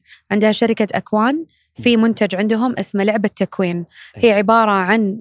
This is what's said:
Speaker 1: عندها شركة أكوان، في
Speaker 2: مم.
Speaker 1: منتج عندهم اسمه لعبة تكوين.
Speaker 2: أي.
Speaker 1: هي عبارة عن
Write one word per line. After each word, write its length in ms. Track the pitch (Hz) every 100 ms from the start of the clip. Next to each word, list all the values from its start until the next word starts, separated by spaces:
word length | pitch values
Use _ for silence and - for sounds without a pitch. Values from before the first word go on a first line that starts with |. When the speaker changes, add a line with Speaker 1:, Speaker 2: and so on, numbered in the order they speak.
| - - -
Speaker 1:
عندها 220 | 208 214
شركة 340 | 214 233 226 208
أكوان، 500 | - - 214 226 302 320 _ _
في 220 | - 240 226
Speaker 2:
مم. 60 |
Speaker 1:
منتج 340 | 226 208 202 185
عندهم 380 | 214 220 247 -
اسمه 260 | 202 202
لعبة 260 | 202 220 202 -
تكوين. 480 | 190 - 180 175 170 - - -
Speaker 2:
أي. 80 |
Speaker 1:
هي 80 | 233
عبارة 380 | 202 202 226 220
عن 500 | 196 180 226 208 214